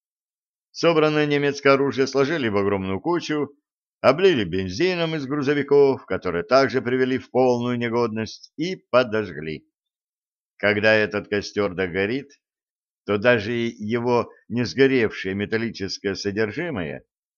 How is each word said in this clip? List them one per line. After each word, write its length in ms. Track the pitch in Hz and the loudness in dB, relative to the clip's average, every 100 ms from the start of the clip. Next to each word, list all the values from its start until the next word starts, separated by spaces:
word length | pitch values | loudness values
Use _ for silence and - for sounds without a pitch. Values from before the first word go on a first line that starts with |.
| _ _ _ _ _ _ _ | _ _ _ _ _ _ _
Собранное 540 | - 165 156 151 151 147 | -2 2 4 4 2 2
немецкое 480 | 143 143 139 139 | 2 0 2 4
оружие 340 | 135 139 117 131 | 4 2 0 0
сложили 400 | 135 139 170 117 | 2 0 0 0
в 80 | 101 | 0
огромную 460 | 101 101 95 95 | 0 0 -2 -4
кучу, 520 | 160 170 139 151 143 - _ _ _ _ | -2 -4 -2 -4 -4 -8 _ _ _ _
облили 460 | 117 143 190 147 92 | 2 4 4 4 0
бензином 680 | 92 95 98 180 180 165 160 | -2 -4 -2 -2 0 -2 -4
из 100 | 131 | -4
грузовиков, 800 | 147 135 147 139 143 139 123 - | -2 0 0 2 4 4 2 -4
которые 380 | 92 92 85 | -4 -2 -4
также 380 | 87 127 131 120 | 2 2 4 0
привели 360 | 113 127 127 127 | -2 0 0 -2
в 120 | - | -2
полную 480 | 123 127 120 120 120 | 0 2 2 -2 -2
негодность, 760 | 120 117 117 110 107 - - - | -2 -2 -2 -2 -8 -10 -20 -8
и 220 | 170 185 | -8 -8
подожгли. 920 | _ 123 123 214 101 - 80 78 - _ _ _ _ _ _ _ _ _ | _ 0 2 -2 -4 -8 -10 -10 -14 _ _ _ _ _ _ _ _ _
Когда 380 | 101 104 110 | 0 2 4
этот 340 | 110 104 104 98 | 4 2 -2 -4
костёр 480 | 104 - 104 101 87 | -4 -4 -2 -2 -2
догорит, 560 | 92 85 101 131 139 _ _ _ _ _ _ _ - | -4 -2 -2 -4 -8 _ _ _ _ _ _ _ -4
то 120 | 104 | 0
даже 340 | 120 120 101 | 2 2 0
его 800 | 120 117 117 107 120 120 120 104 - _ | -4 -4 -6 -4 -2 0 0 -2 -10 _
не 160 | 117 | -4
сгоревшее 720 | 117 - 135 131 104 - 95 98 | -4 2 4 4 0 -2 -6 -6
металлическое 800 | 101 110 113 90 95 - 101 90 | -4 -4 -4 -6 -10 -6 -6 -4
содержимое 880 | 101 101 110 123 170 120 78 65 - _ _ | -4 -2 -4 -4 -8 -6 -8 -10 -16 _ _